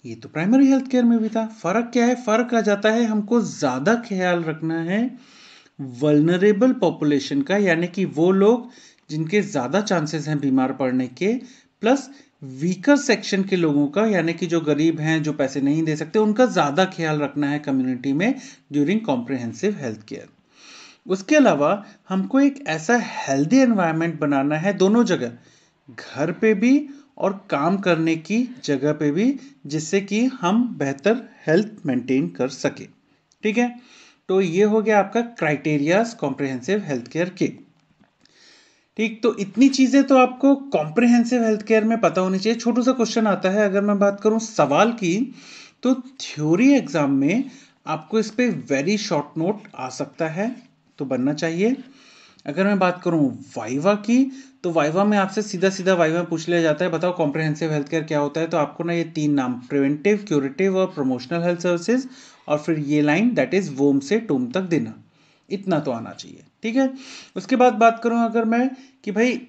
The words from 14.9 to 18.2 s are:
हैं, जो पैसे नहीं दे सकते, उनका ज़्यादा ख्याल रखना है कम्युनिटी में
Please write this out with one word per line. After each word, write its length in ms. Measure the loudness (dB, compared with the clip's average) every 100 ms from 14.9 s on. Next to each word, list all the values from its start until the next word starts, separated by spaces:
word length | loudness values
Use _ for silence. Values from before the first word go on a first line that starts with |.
| 0
हैं, 220 | 0 0
जो 100 | -2
पैसे 280 | -2 -2 -2
नहीं 220 | -2 0
दे 120 | -2 -4
सकते, 240 | -2 0
उनका 260 | 2 2 2
ज़्यादा 400 | 2 0 0 0
ख्याल 340 | -2 -4 -2
रखना 300 | -4 -2 -2
है 100 | -2
कम्युनिटी 540 | -2 -2 -2 -4 -4
में 220 | 0